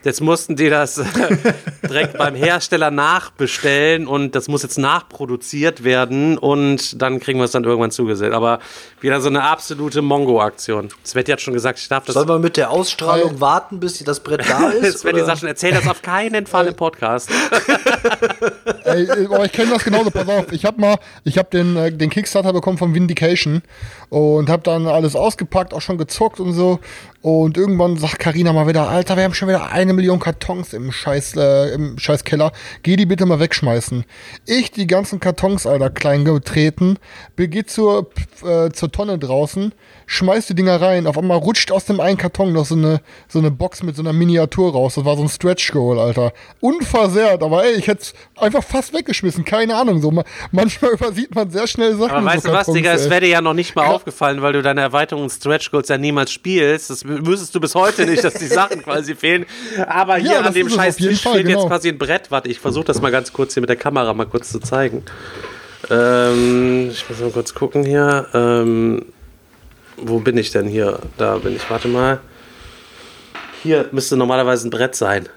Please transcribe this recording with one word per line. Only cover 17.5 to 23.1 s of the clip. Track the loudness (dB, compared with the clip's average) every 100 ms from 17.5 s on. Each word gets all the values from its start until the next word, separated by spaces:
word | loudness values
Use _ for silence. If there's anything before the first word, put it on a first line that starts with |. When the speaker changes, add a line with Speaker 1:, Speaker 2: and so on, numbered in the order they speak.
| 0 0 0 2 0 0 0 -2 -2 -4 -4 -8 -4
Speaker 3:
Ey, | 0 0 2 0 2
aber | 2
ich | 0
kenn | 0 0
das | 0
genauso, | 2 2 2
pass | -2 0
auf. | 0 -2
Ich | -2
hab | -2 0
mal, | 2 2 -4 -8
ich | -2 0
hab | 0
den, | 0 0 2
äh, | 0
den | 0 -2
Kickstarter | -2 -2 0 0
bekommen | 0 0 0
von | 0
Vindication | 2 0